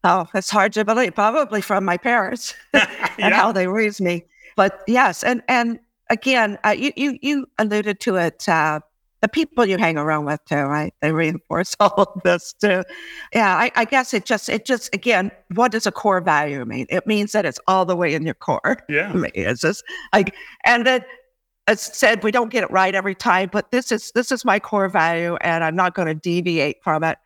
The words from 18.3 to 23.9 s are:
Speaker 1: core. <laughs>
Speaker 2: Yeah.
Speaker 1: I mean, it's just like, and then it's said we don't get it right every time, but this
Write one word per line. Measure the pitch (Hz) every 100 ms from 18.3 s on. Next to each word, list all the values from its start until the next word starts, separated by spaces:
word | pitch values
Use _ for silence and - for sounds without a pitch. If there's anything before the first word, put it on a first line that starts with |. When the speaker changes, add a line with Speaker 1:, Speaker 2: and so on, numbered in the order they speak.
Speaker 1:
core. | - - 131 - 247
<laughs> | -
Speaker 2:
Yeah. | 147 196
Speaker 1:
I |
mean, | 175 156 -
it's | 90 120
just | 160 202 - - -
like, | 208 196 - - - -
and | 240 240
then | 254 247 - _ _ _ _ -
it's | 214 - -
said | 202 220
we | 214
don't | 247 226
get | 233
it | 190
right | 185 190 196
every | 196
time, | 190 240 185 190
but | 208 -
this | 240 -